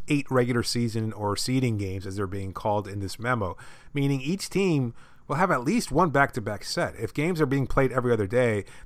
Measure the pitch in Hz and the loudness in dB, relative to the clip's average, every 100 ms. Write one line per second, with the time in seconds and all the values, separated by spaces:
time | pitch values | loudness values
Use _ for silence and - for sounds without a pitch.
0 | - 147 135 127 123 120 110 120 120 110 | 4 0 4 4 4 2 0 0 0 -2
1 | 110 101 104 101 - 127 127 107 98 95 | -4 -2 -2 0 0 2 2 0 -2 -6
2 | 98 95 95 98 98 92 110 104 98 98 | -6 -4 -4 -4 -8 -4 -2 0 -2 -6
3 | 98 - 113 123 92 - - - - 143 | -6 -4 -2 -2 -2 -6 -12 -18 -8 -2
4 | 139 139 131 190 - - 196 151 123 - | 0 0 -2 -4 -2 0 2 2 0 -4
5 | - - - 139 185 147 123 233 - 139 | -16 -16 -4 0 2 2 0 0 2 2
6 | 175 135 139 - 107 104 - - 156 - | 4 4 2 0 -6 -6 -6 -4 -4 -4
7 | 107 - 156 175 143 139 135 - 135 127 | -6 -2 -2 2 2 2 2 4 2 2
8 | 123 113 98 120 123 107 - - | 2 2 2 2 2 2 -4 -10